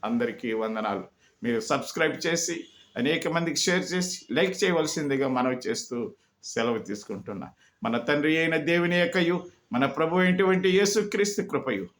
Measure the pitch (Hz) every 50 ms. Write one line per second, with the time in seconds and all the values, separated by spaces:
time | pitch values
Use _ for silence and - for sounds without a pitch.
0 | - 110 120 117 120 117 - - - 117 110 110 110 110 110 110 107 107 101 98
1 | 95 - _ _ _ _ _ _ - 117 120 113 107 - 147 139 - - - 170
2 | 160 147 139 - - 170 165 165 - - 170 - - - _ - - _ _ -
3 | 120 143 165 160 - 165 160 170 170 165 147 - - - 180 180 180 - 175 185
4 | 180 180 - - - _ 113 143 180 185 185 - 202 185 175 165 156 151 - 170
5 | 151 143 139 131 139 135 131 127 123 131 127 123 - 104 113 113 - - 127 120
6 | 117 101 - _ _ _ _ _ - - - 117 113 120 120 107 90 92 104 101
7 | - - 107 95 - - 104 95 69 - - _ _ _ _ _ - 113 117 117
8 | - - 147 147 147 156 156 160 165 160 160 160 147 151 170 175 175 175 175 175
9 | 175 170 - 180 175 165 175 175 175 - - _ _ _ - 123 135 135 - 147
10 | 160 165 170 185 185 180 180 180 196 185 185 185 185 190 180 190 208 202 202 220
11 | 208 208 - 202 202 202 - - - - - 139 - 131 117 95 95 90 _ _